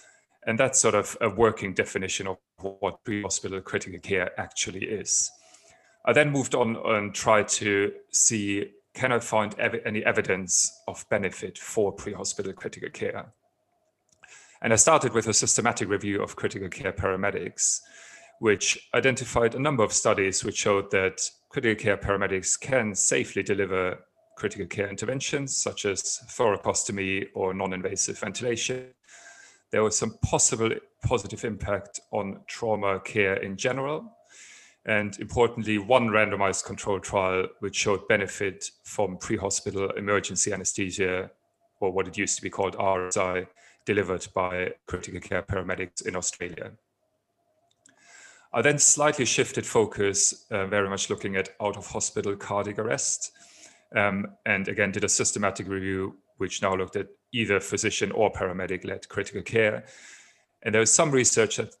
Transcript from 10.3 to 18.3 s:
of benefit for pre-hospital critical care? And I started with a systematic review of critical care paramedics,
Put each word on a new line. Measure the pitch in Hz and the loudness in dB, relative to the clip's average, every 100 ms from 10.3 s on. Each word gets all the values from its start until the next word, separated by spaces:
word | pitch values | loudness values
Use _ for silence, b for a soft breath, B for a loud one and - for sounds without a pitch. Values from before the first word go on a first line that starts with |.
| 95 90 - - - - | -2 0 0 0 -4 -10
of | 92 - | -10 -2
benefit | 107 95 - 95 - | -2 -2 -6 -10 -12
for | - - 101 | -4 0 0
pre-hospital | - - 95 98 - 98 | -2 -8 -8 -6 -6 -8
critical | 92 - - - | -8 -10 -10 -12
care? | - 101 98 - _ _ _ _ _ _ _ _ _ B B B B | -8 -8 -8 -12 _ _ _ _ _ _ _ _ _ B B B B
And | 120 | 2
I | 110 | 4
started | - 156 127 | 6 6 4
with | 113 110 | 0 2
a | |
systematic | 104 - - 113 113 98 | 2 2 2 0 -2 -2
review | 98 101 101 | -2 -2 -2
of | 101 - | -4 -6
critical | 104 98 95 | -6 -6 -8
care | - 95 | -6 -6
paramedics, | - 98 95 98 92 87 - - - B B B B B | -2 -2 0 -2 -2 -6 -2 -2 -2 B B B B B